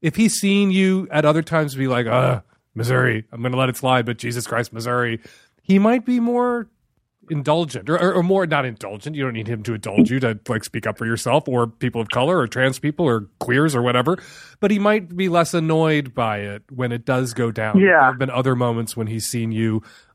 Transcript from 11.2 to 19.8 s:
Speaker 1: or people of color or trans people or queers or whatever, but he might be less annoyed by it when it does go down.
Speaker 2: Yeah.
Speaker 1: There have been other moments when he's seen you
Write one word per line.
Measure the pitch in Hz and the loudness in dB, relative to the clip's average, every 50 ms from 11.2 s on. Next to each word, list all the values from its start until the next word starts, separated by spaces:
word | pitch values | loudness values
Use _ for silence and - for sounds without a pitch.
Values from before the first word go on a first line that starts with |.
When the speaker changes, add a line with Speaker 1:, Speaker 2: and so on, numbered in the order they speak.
| - 123 123 151 156 - | -2 0 0 0 0 0
Speaker 1:
or | 127 120 117 | 0 0 0
people | 113 113 _ - 123 - 120 113 | -2 -2 _ -4 -4 -4 -4 -6
of | 107 | -4
color | - 120 127 151 185 175 | -2 0 0 2 2 2
or | 131 | 0
trans | 110 - 127 131 135 127 - | 0 -2 -2 -2 -2 -2 -2
people | - 147 151 - 175 | -4 -6 -2 0 0
or | 143 117 110 104 - _ _ | 2 2 0 -2 -6 _ _
queers | - - 123 131 151 165 139 | -4 0 2 2 2 2 2
or | 123 | 0
whatever, | 120 123 123 123 123 147 185 - - - - - - - - _ | 0 2 2 2 2 2 0 -2 -4 -12 -20 -20 -20 -20 -6 _
but | - 196 | 0 2
he | 214 202 | 2 2
might | 202 208 214 214 185 165 175 | 2 2 2 0 -2 -4 -4
be | 175 190 185 | -4 -2 2
less | 170 175 165 - - | 2 2 2 2 0
annoyed | 175 160 160 160 160 160 156 156 147 143 127 113 | 0 0 2 2 2 2 2 2 0 -2 -4 -4
by | - 117 113 107 104 | -2 -2 -2 -2 -4
it | 101 101 101 110 - _ | -6 -8 -10 -12 -14 _
when | 135 123 127 120 117 | -8 -6 -4 -4 -4
it | 120 117 | -4 -2
does | - 131 127 131 123 117 | -2 0 0 0 -2 -2
go | - 120 117 | -2 -2 -2
down. | 110 113 107 110 110 190 | -2 -4 -4 0 2 4
Speaker 2:
Yeah. | 196 196 175 | 4 6 6
Speaker 1:
There | 156 139 | 6 6
have | 131 127 123 | 4 2 0
been | 135 127 | -4 -2
other | 123 123 127 135 131 | -2 0 0 0 0
moments | 123 123 120 117 117 117 110 - | 2 0 0 0 -2 -4 -6 -6
when | 117 110 | -6 -6
he's | 107 110 113 107 | -4 -4 -6 -6
seen | - - 120 113 113 110 | -6 -4 -4 -4 -2 -2
you | 110 113 113 110 110 | 0 0 0 0 -2